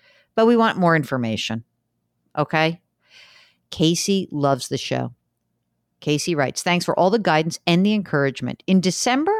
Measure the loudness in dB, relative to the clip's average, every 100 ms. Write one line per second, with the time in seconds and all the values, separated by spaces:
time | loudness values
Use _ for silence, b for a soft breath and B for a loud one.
0 | b b b 2 4 4 2 2 2 2
1 | 0 -4 -2 -4 -4 -8 -10 _ _ _
2 | _ _ _ -6 -2 0 0 -2 _ _
3 | b b b b b b _ 0 0 2
4 | 0 -2 -2 -2 0 0 -4 -8 -4 -6
5 | -6 -12 _ _ _ _ _ _ _ _
6 | -4 -2 -2 -2 -2 -4 -2 -2 0 0
7 | 2 2 2 0 0 -4 0 2 2 0
8 | -2 -2 -2 -2 -8 -8 0 2 2 -2
9 | 0 0 0